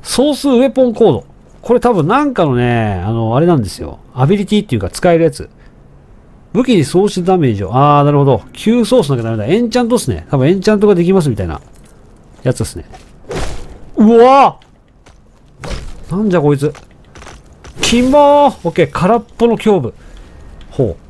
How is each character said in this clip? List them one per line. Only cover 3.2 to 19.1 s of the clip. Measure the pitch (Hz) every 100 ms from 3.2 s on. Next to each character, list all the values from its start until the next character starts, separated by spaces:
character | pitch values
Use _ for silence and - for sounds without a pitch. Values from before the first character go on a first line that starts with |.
| 113 123
あ |
れ | 170
な | 160
ん |
で | 98
す | -
よ。 | - - -
ア | 123 135
ビ | 202
リ | 196
テ | 208
ィ |
っ | 208
て | 110
い |
う |
か、 | 95
使 | - 180
え | 165
る |
や | 160
つ。 | 139 - - - - - - - - - - -
武 | 202
器 | 254
に | 208 135
ソ | 175
ー | 202
ス | 190 175
ダ | 185
メ | 139
ー | 101
ジ | 95
を。 | 120
あ | 143 147
ー、 | 143
な |
る | 147
ほ | 139
ど。 | 113 -
急 | - 208 240 208
ソ | 254
ー |
ス | 143
な | 127
き |
ゃ |
ダ | 113
メ | 113
だ。 | 104
エ | 202
ン | 240
チ | 247
ャ |
ン | 233
ト | 240
っ |
す | -
ね。 | 87 -
多 | 139
分 | 135
エ |
ン | 196
チ | 196
ャ | 214
ン |
ト | 208
が | 180
で |
き | 175
ま | 190
す | 147
み | 104
た |
い | 87
な | - - - - - - - - -
や | 131
つ | 123
っ | 104
す | 113
ね。 | - - - - - - - - - - - -
う | 220 233
わ | 247 269 254 - _ _ _ _ - - _ _ _ - - - - - -
ー！ | 180
な |
ん | 214
じ | 175
ゃ |
こ | 147
い | 143
つ。 | 147 - - - - - - - - - - -
キ | - 233
モ | 254 294 285 294 285
ー！ | - 170
オ |
ッ | 160
ケ |
ー。 | 156
空 | - 180